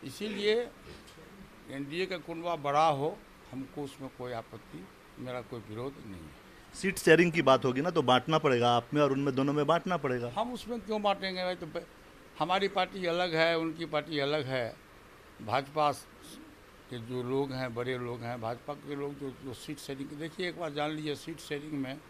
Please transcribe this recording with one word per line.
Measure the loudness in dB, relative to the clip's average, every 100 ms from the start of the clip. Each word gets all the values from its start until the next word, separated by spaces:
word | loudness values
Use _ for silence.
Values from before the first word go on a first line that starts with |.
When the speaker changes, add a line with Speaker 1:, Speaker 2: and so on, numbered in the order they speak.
Speaker 1:
इसीलिए | -14 -8 -6 -2 2 2 0 -10 -18 -18 -20 -20 -20 -20 -20 -20 -14
एनडीए | -10 -8 -4 -4
का | -4
कुनबा | -8 -6 -4 -2
बड़ा | 2 6 6
हो, | 6 0 -4 -14 -20 -12
हमको | -10 -10 -8
उसमें | -10 -8 -14 -10
कोई | -8
आपत्ति, | -8 -8 -14 -14 -16 -16 -18 -20 -14
मेरा | -8 -8
कोई | -8 -12 -10
विरोध | -8 -8 -10 -14
नहीं | -14
है। | -14 -18 -20 -20 -20
Speaker 2:
सीट | -4 -4 2
शेयरिंग | 8 10 8
की | 6
बात | 6 6 6
होगी | 0
ना, | 2
तो | 2
बांटना | 6 6 6 4
पड़ेगा, | 6 6 6
आप | 4 2
में | 4
और | 4
उनमें, | 4 2 2
दोनों | 2
में | 2 4
बांटना | 2 2 -2
पड़ेगा। | 0 -2 -2 -4
Speaker 1:
हम | -4
उसमें | -6 -8 -8
क्यों | -4 0
बांटेंगे | 0 0 -2 -4
भाई? | -4 -4
तो | -6
ब-, | -8 -10 -20 -20 -20 -20 -4
हमारी | 2 2 2
पार्टी | 0 -2 0 0
अलग | 2 2 4
है, | 4 4
उनकी | 0 -4 -2
पार्टी | -2 -2 -2
अलग | 0 0 0
है। | -2 -2 -6 -20 -20 -20 -20 -20 -14
भाजपा | -2 -2 0 0 2 0 -8 -20 -20 -18 -20 -20 -20 -20 -12
के | -12
जो | -6 -6
लोग | -2 0 -2
हैं, | -2 -4 -4
बड़े | -4 -2
लोग | -4 -6
हैं, | -6 -6
भाजपा | -4 -6 -8
के | -10 -8 -6
लोग | -6 -6
जो, | -10 -10
जो | -12
seat | -12 -10 -12
sharing, | -10 -8 -8
देखिए, | -8 -10 -6 -6
एक | -4
बार | -6
जान | -2 -4
लीजिए, | -4 -4 -6
seat | -8 -12
sharing | -8 -8 -6
में | -6 -6 -8 -12